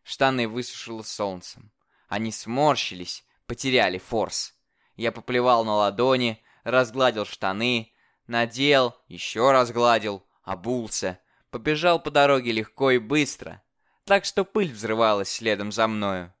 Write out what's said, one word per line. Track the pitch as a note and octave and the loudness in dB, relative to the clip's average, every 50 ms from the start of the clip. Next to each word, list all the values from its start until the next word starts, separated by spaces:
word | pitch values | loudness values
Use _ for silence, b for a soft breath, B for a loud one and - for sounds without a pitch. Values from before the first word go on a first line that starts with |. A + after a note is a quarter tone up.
Штаны | _ - - - C3+ C3+ C3 B2+ A#2 | _ -16 -4 0 0 0 2 0 -2
высушило | A2 A2 B2 A#2+ - - - - A#2 A#2 A2 G#2+ | -2 -4 -8 -8 -8 -12 -14 -12 -12 -12 -12 -12
солнцем. | - - - G#2 G2+ F#2 F2+ - - - - - G#2 _ _ _ _ _ _ _ | -12 -6 -4 -4 -4 -4 -8 -12 -16 -20 -20 -20 -20 _ _ _ _ _ _ _
Они | _ G2+ G#2 A2+ A2+ | _ -6 -4 -4 -6
сморщились, | G#2+ - - A2 A#2+ C3 D3 D3+ C3+ - - - G2+ F2+ F2+ - - - _ _ _ _ _ | -6 -8 -8 -6 -2 2 2 2 2 0 -4 -8 -10 -12 -12 -12 -12 -14 _ _ _ _ _
потеряли | - A#2+ - - C3+ B2+ B2 G#2+ F#2 F#2 F2+ | -12 -10 -6 -2 2 2 4 4 2 0 -4
форс. | - - A#2+ A2 G2 E2 - - - - _ _ _ _ _ _ _ _ _ | -8 -4 -2 -2 -2 -2 -4 -8 -8 -10 _ _ _ _ _ _ _ _ _
Я | - A2+ A#2 | -4 -4 -4
поплевал | A2 A#2+ - - B2 B2 B2 B2+ B2 A#2 A2+ | -4 -6 -8 -2 -2 2 4 4 4 4 2
на | A2 G#2 | 2 2
ладони, | G#2 G#2 G2+ G2 G2+ B2 C3 C3 B2+ B2 A#2 A2 b b b b b b | 2 2 0 2 0 2 2 2 2 0 -2 -4 b b b b b b
разгладил | A#2 A#2+ C3 B2+ A2+ A2+ C3+ C3 B2 A2 G#2+ G#2 | 0 2 2 0 0 0 0 0 2 2 -2 -6
штаны, | - - _ - F#2+ F#2+ G#2 A2+ B2 B2 A#2 A2 _ _ _ _ _ _ _ _ | -6 -8 _ -4 -4 -2 -2 -2 0 0 -2 -4 _ _ _ _ _ _ _ _
надел, | - A#2+ A#2 A#2 A2+ A2 B2 C#3 D3 C#3+ C3+ B2+ A#2+ - _ _ | -4 -2 -2 -2 -2 -2 0 2 4 4 4 4 2 -2 _ _
ещё | _ E2+ F2 - - - A2 A#2+ C3+ | _ -14 -12 -10 -8 -2 2 4 4
разгладил, | C3+ C3 B2 A#2 A2 A#2+ A#2+ A#2+ A#2 A2 G#2 G#2+ G2+ F#2+ _ _ _ _ | 6 4 2 2 0 2 4 4 4 4 0 -4 -8 -8 _ _ _ _
обулся. | _ G2 F#2+ F2+ F2 A2+ B2+ B2 A2+ G#2 - - - F#2 F2+ _ _ _ _ _ _ _ | _ -10 -10 -6 -4 -4 -4 -4 -4 -6 -6 -4 -4 -4 -6 _ _ _ _ _ _ _
Побежал | - A#2+ A2 C#3+ D3+ D3+ D#3+ F3 E3+ D#3+ | -14 -6 -2 -2 -2 2 4 2 2 2
по | - D#3 | 0 0
дороге | C#3+ D3+ C#3+ C#3+ C#3 C3+ B2 A#2+ | 4 4 6 6 4 2 2 0
легко | A2+ A2 G#2+ - _ - C#3 C3+ | -2 -2 -4 -6 _ 0 2 4
и | B2+ B2 | 4 2
быстро — | A2 G#2+ C#3+ D3+ C#3+ - - - - E2 F2 F#2+ _ _ _ _ _ _ _ _ _ | 2 0 0 0 0 0 -4 -12 -14 -16 -16 -18 _ _ _ _ _ _ _ _ _
так | - G3 G3+ - | 2 2 2 2
что | - - G#3 F#3+ | -2 -2 -2 -4
пыль | - _ A3 G3+ D#3+ | -2 _ -2 -2 -2
взрывалась | A#2+ G#2 G#2+ G#2+ A2 A2+ A#2 A2 G#2+ G2+ G2 - | -4 -6 -4 -2 2 2 4 4 4 2 0 -4
следом | - - A2+ A2+ G#2 G2 G2+ G#2+ | -6 -4 -2 -2 0 0 -2 -6
за | G2 A2+ A2+ | 0 0 0
мною. | A2 A2 G#2+ G#2 G2+ F#2+ F#2 F2 F2 _ _ | 0 0 -2 -2 -4 -4 -4 -8 -12 _ _